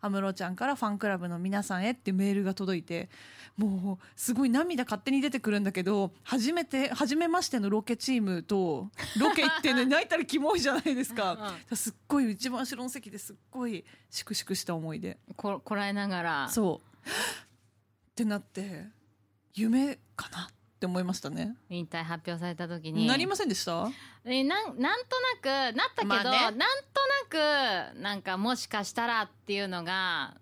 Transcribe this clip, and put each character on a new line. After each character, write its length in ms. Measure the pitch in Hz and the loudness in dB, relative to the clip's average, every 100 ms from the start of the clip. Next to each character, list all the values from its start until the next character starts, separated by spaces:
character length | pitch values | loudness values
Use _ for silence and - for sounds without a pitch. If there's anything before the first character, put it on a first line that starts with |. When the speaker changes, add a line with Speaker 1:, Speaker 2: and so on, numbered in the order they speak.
Speaker 1:
安 120 | 208 | 0
室 220 | 196 196 | 0 0
ち 100 | 190 | -2
ゃ 60 | 180 | -4
ん 40 | |
か 120 | 185 262 | -2 -2
ら 100 | 285 | 0
「フ 80 | |
ァ 60 | 214 | -2
ン 80 | 202 | 0
ク 100 | 214 | 0
ラ 80 | 190 | 0
ブ 120 | 175 | -2
の 80 | 170 | -4
皆 240 | 185 202 | 0 -2
さ 160 | 196 185 | 0 0
ん 60 | |
へ」 60 | 202 | 0
っ 20 | |
て 180 | 240 - | -2 0
メ 180 | 190 196 | 2 4
ー 40 | |
ル 100 | 196 | 2
が 80 | 190 | 0
届 260 | 190 190 185 | 0 0 -2
い 40 | |
て、 260 | - 170 - - - - - - | -2 -6 -6 -12 -20 -20 -16 -2
も 420 | 208 196 190 185 | 0 0 -2 -4
う、 60 | - - | -8 -8
す 180 | - | -2
ご 100 | 240 | 2
い 60 | 269 | 4
涙 340 | 247 339 302 | 4 2 0
勝 160 | 247 208 | -2 -2
手 100 | 262 | 2
に 120 | 269 | 2
出 80 | 285 | 2
て 100 | 247 | 0
く 100 | 214 | 0
る 100 | 208 | 2
ん 40 | |
だ 80 | 196 | 0
け 100 | 196 | 0
ど、 300 | 180 208 190 - | 0 2 0 -4
初 300 | - 254 226 | -2 0 2
め 140 | 339 311 | 0 0
て、 240 | 269 277 | 0 0
初 260 | 247 277 294 | 0 2 2
め 100 | 339 | 4
ま 140 | 349 | 2
し 80 | 359 | 2
て 100 | 247 | 0
の 120 | 202 | 2
ロ 120 | 214 | 0
ケ 140 | 208 233 | 0 -2
チ 220 | - 254 | 2 2
ー 40 | |
ム 200 | 202 180 | 2 0
と、 480 | - 202 180 151 190 - - 220 | 0 2 2 0 -4 -8 -4 2
ロ 140 | 320 | 4
ケ 80 | 320 | 6
行 80 | 294 | 4
っ 120 | 320 | 4
て 100 | 302 | 2
ね、 120 | 254 | 4
Speaker 2:
<laughs> 20 | 254 | 6
Speaker 1:
泣 180 | 294 | 4
い 40 | - | 4
た 100 | 330 | 0
ら 60 | 311 | 2
キ 120 | 294 | 0
モ 160 | 294 | 2
い 60 | 381 | 2
じ 80 | 277 | 2
ゃ 60 | |
な 60 | 269 | 2
い 140 | 330 | 2
で 100 | 254 | 0
す 100 | - | -2
か。 180 | 226 196 | 0 0
Speaker 2:
う 40 | 175 | 0
ん 40 | 208 170 - | -6 -8 -8
う 40 | |
ん。 20 | 220 | -4
Speaker 1:
す 140 | - | -4
っ 20 | - _ | -8 _
ご 140 | 285 | 2
い、 100 | 240 | 4
一 200 | 196 254 | 0 -4
番 100 | 247 | -2
後 160 | 254 262 | -4 -4
ろ 60 | |
の 80 | 254 | -8
席 200 | 269 220 | -8 -12
で 80 | 196 | -14
す 140 | - | -14
っ 40 | 202 _ | -16 _
ご 160 | 262 247 | -6 -4
い、 180 | 196 - - _ | -4 -8 -20 _
シ 120 | - | -10
ク 120 | - | -6
シ 100 | 208 | -6
ク 100 | - | -2
し 100 | 196 | -4
た 100 | - | -2
思 200 | 165 160 | -4 -4
い 60 | 156 | -6
出。 180 | 180 - - - | -8 -10 -16 -8
Speaker 2:
こ-、 240 | 208 196 | -4 -4
こ 100 | - | -4
ら 140 | 208 202 | -2 -2
え 60 | |
な 120 | 202 202 | -2 -2
が 160 | 180 | -2
ら。 260 | 170 151 131 | -2 -2 0
Speaker 1:
そ 320 | - 196 - | 2 2 0
う。 240 | - - - | -8 -16 -8
<gasps> 0 | |
っ 1040 | - - - - _ _ _ _ _ _ | -4 -4 -6 -14 _ _ _ _ _ _
て 100 | - 220 | -2 0
な 120 | 208 | 0
っ 40 | |
て、 460 | - - 196 165 196 _ _ _ _ _ _ | -4 -10 -8 -10 -14 _ _ _ _ _ _
夢 440 | - 220 247 277 269 _ - | -2 2 4 2 -2 _ -14
か 120 | - | -12
な 200 | 175 175 | -12 -14
っ 20 | _ _ _ | _ _ _
て 80 | 185 | -2
思 140 | 180 | 0
い 40 | |
ま 80 | 180 | 0
し 80 | 185 | -4
た 80 | - | -4
ね。 280 | 156 165 247 _ | -4 -6 -8 _
Speaker 2:
引 160 | 175 165 | -8 -6
退 180 | 170 | -6
発 260 | 165 170 165 | -4 -6 -4
表 80 | 170 | -4
さ 60 | 175 | -4
れ 80 | |
た 140 | 165 170 | -6 -6
時 240 | 170 156 | -6 -4
に。 140 | 160 226 | 2 4
Speaker 1:
な 100 | 269 | 4
り 100 | 359 | 2
ま 80 | 392 | 0
せ 80 | |
ん 40 | 359 | 0
で 60 | |
し 100 | 190 | 0
た？ 260 | - 170 208 277 - - | -2 -2 -2 -6 -16 -16
Speaker 2:
え、 200 | 233 254 | -4 0
な 180 | 269 381 | 2 0
ん、 180 | 440 - | -2 -2
な 160 | 277 453 | 0 0
ん 40 | 494 | 0
と 100 | 508 508 494 | 0 0 0
な 300 | 277 269 262 | 0 2 0
く、 40 | 233 | 2
な 80 | |
っ 20 | 480 | 0
た 80 | - | 0
け 0 | |
ど、 40 | 208 | 2
Speaker 1:
ま 140 | 196 | 2
あ 40 | |
ね。 60 | 208 | 4
Speaker 2:
な 200 | 247 233 | 4 4
ん 20 | |
と 120 | 214 392 539 - - 554 554 494 320 | 4 0 0 -2 0 2 2 0 0
な 580 | 302 294 254 185 110 | 4 4 2 0 -4
く、 60 | 71 | -6
な 140 | 196 | -6
ん 80 | 202 | -6
か、 140 | 190 185 | -4 0
も 180 | 214 | 0
し 120 | 254 - | 0 -2
か 160 | 220 | -4
し 80 | 196 | -2
た 140 | - 233 | -2 0
ら 160 | 226 | 0
っ 60 | 202 - - | -2 -6 -4
て 80 | |
い 60 | 202 | -2
う 80 | 196 | -2
の 140 | 180 | -4
が 540 | 170 190 185 165 135 - | -2 0 0 0 -4 -10